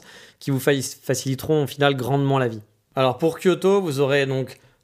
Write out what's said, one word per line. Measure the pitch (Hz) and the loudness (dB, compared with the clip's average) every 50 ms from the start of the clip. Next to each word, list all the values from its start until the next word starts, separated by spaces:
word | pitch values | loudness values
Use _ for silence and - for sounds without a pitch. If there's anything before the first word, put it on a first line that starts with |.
| - - - - - - _ - | -14 -18 -20 -20 -20 -20 _ -10
qui | - 139 | -4 -2
vous | 135 127 | -2 0
fa-, | - 147 143 135 | 2 0 0 0
faciliteront | 123 - - - - - 131 - - 135 131 127 - - 156 151 143 | -2 -6 -10 -10 -4 -4 -4 -2 -2 -4 -4 -4 -2 0 0 0 0
au | |
final | 135 - 143 143 143 139 | -2 -2 0 2 2 2
grandement | 127 117 117 139 143 139 135 135 135 | 0 -2 -2 0 0 2 2 2 2
la | 127 | 0
vie. | 117 110 107 104 _ _ _ _ _ - | -2 -4 -8 -14 _ _ _ _ _ -2
Alors | 135 131 127 123 | 0 2 2 2
pour | - 165 160 160 - | 0 -2 -2 -2 0
Kyoto, | - 185 170 - 180 190 196 202 | 0 0 0 2 2 2 2 2
vous | 190 160 135 135 | 0 0 0 0
aurez | 143 131 143 143 139 | 2 2 2 2 2
donc | 131 135 135 131 - - - _ _ _ _ | 0 -2 -4 -4 -6 -10 -18 _ _ _ _